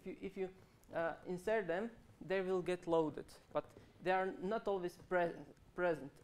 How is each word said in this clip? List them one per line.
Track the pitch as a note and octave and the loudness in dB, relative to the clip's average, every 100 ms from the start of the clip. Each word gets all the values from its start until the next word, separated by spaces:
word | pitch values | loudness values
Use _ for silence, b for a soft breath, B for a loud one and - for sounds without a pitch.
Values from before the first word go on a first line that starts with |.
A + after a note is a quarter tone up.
you, | F#3+ - | -10 -10
if | G3 F#3+ | -8 -6
you, | F#3 - B B - | -6 -8 B B -8
uh, | E3 E3 - - | -2 -2 -4 -6
insert | F3+ G3 A3 F3 | -4 0 0 2
them, | F3 A3+ - - - D#3 | -2 -2 -8 -20 -14 -2
they | F#3+ | 0
will | F#3 F#3 | 2 0
get | F3 F3+ E3+ | 0 -2 4
loaded. | E3 D#3 - - - - | 4 4 0 -10 -14 -6
But | D3+ - - B B | -4 -4 -10 B B
they | D#3+ | 2
are | F#3 F#3+ - | 2 2 -2
not | F#3 A3 G#3 | -2 -2 0
always | G3 F3 - - | 0 -2 -8 0
pre-, | F3+ E3+ - D3 - - | 2 4 0 -12 -18 -12
present. | - F3 D3+ C#3 - | 0 2 2 -4 -14